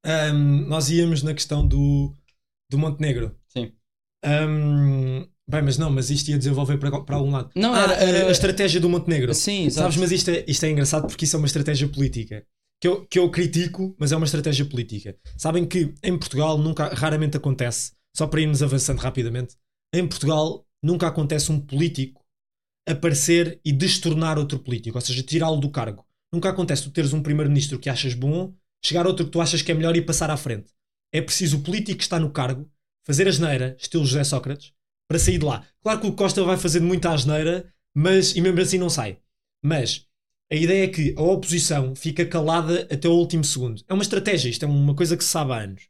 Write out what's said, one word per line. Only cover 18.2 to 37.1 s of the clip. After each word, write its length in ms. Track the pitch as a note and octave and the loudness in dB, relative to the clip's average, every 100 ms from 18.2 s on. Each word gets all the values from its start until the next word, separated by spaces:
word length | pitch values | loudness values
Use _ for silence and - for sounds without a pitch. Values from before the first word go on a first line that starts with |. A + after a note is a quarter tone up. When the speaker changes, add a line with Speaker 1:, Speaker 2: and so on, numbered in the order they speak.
| D3+ | -2
Speaker 1:
para 120 | D3+ | 0
irmos 220 | D#3 D3 | 2 2
avançando 360 | D3 C3+ - A#2+ | 2 0 0 -2
rapidamente, 560 | B2+ C3 A#2 A#2+ B2 _ _ _ _ | -2 -4 -4 -4 -8 _ _ _ _
em 140 | E3+ F3 | -2 -2
Portugal 580 | - C#3+ D#3 D#3 - _ _ | -2 0 2 0 -4 _ _
nunca 220 | D3 F3 E3+ | 0 0 0
acontece 440 | D#3+ D3 D3+ - | 0 0 0 0
um 80 | D3+ | -2
político 600 | - C#3 E3 C3+ C3+ - _ _ _ _ _ _ - | -2 -2 0 -2 -6 -8 _ _ _ _ _ _ -6
aparecer 720 | C#3+ E3+ C#3+ - E3+ E3+ - | -2 0 0 4 4 2 -2
e 60 | D3+ | -2
destornar 640 | C3+ E3+ - E3+ D#3 D#3+ D3+ | 0 2 0 0 0 0 -2
outro 220 | C#3+ C3+ | -2 -6
político, 400 | - A#2 A#2 A#2+ | -6 -8 -6 -6
ou 20 | |
seja, 220 | A#2+ B2+ | -4 -6
tirá-lo 380 | C3 D#3 D#3+ D3+ | -2 -2 0 0
do 100 | C#3 | -2
cargo. 340 | C#3+ A2 G2+ _ _ _ | -4 -6 -10 _ _ _
Nunca 140 | E3+ F#3 | -4 -2
acontece 340 | F#3+ F3 C#3 | -2 -2 -2
tu 80 | - | -2
teres 220 | - C#3+ | -2 0
um 100 | D3+ | 0
primeiro-ministro 560 | D3 D3 D3 C#3+ C#3+ B2+ | 0 0 2 2 0 -4
que 100 | - | -6
achas 260 | B2+ C3+ | -4 -4
bom, 380 | A#2+ C3+ D#3+ F#3+ - _ _ | -2 -2 -2 -4 -12 _ _
chegar 220 | - D#3+ F3+ | -2 0 2
outro 180 | F#3 E3+ | 0 -2
que 40 | |
tu 100 | E3+ | 0
achas 220 | E3 E3 | 0 0
que 80 | - | 0
é 40 | |
melhor 200 | D#3+ E3 | 0 2
e 80 | E3+ | 0
passar 260 | E3 D3 D#3+ | 0 -2 -2
à 60 | D3 | -4
frente. 360 | C3 G#2+ - _ _ _ _ | -4 -8 -10 _ _ _ _
É 60 | D3+ | -4
preciso 360 | - - F3 C#3+ | -2 -2 0 0
o 20 | |
político 380 | C#3+ G#3 G#3+ F3+ | -2 -4 -4 -4
que 40 | |
está 160 | - E3+ | -2 0
no 120 | D#3 | -2
cargo 360 | C#3+ B2+ C3 D3 _ _ _ - | -2 -4 -4 -10 _ _ _ -2
fazer 220 | C#3+ F#3+ | 2 4
asneira, 480 | C#3+ D#3+ C3+ B2+ C3 | 2 0 0 -4 -8
estilo 260 | - E3 | -4 0
José 200 | C#3 C#3 | 0 0
Sócrates, 480 | C#3 C3+ C3 C#3 - _ _ _ _ | 0 -2 -4 -10 -14 _ _ _ _
para 120 | D#3+ | 0
sair 180 | - F3+ | 2 2
de 60 | |
lá. 180 | D3 A2 - _ | 0 -4 -10 _
Claro 200 | G#3+ A3 | -4 -2
que 60 | G#3+ | -2
o 40 | |
Costa 280 | - G3 F#3+ | 0 0 2
vai 140 | F3+ F#3 | 2 2
fazendo 300 | F3+ E3 E3+ | 2 2 2
muita 240 | F3+ F3 | 2 0